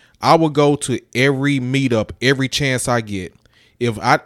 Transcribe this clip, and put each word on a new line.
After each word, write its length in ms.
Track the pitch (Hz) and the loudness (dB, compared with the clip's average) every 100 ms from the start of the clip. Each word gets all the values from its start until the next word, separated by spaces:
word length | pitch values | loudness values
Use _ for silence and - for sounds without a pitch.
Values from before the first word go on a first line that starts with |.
| _ _ | _ _
I 140 | 113 160 | 2 4
would 180 | 160 | 2
go 220 | 143 147 147 | 2 2 2
to 220 | - 120 - | -2 -6 -4
every 460 | 120 139 135 143 139 | 0 0 2 0 -2
meetup, 520 | 123 135 135 113 101 90 | -2 0 0 0 -2 -2
every 260 | 123 135 131 | 0 0 -2
chance 400 | - 143 127 - | -2 -2 -2 -2
I 140 | 120 | -2
get. 320 | 107 98 90 _ _ _ _ _ | -4 -8 -10 _ _ _ _ _
If 200 | 120 104 | -4 -2
I, 200 | 113 151 | 2 0